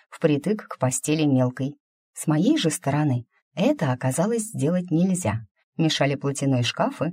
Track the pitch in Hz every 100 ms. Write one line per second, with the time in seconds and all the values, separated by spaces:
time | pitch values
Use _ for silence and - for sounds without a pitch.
0 | _ - 165 147 175 214 - - 127 -
1 | - 156 151 131 127 127 135 - _ _
2 | _ - - 156 196 311 165 - - 143
3 | 151 123 120 _ _ - 220 302 147 127
4 | 131 131 196 233 214 135 135 180 180 156
5 | 190 180 - 107 - _ _ - 160 -
6 | 139 139 139 135 139 131 117 - 220 -
7 | 165